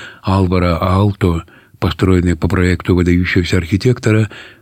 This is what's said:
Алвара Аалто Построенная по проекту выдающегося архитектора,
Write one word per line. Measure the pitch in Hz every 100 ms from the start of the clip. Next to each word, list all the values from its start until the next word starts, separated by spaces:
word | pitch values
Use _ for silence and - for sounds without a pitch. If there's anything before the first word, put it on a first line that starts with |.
| - -
Алвара | - 98 92 90 87 82
Аалто | 92 95 104 95 90 82 82 - _ - 92
Построенная | - 95 90 90 85
по | 90
проекту | 92 90 90 - 90
выдающегося | 87 87 90 95 85 92
архитектора, | 85 98 127 120 110 110 110 - - -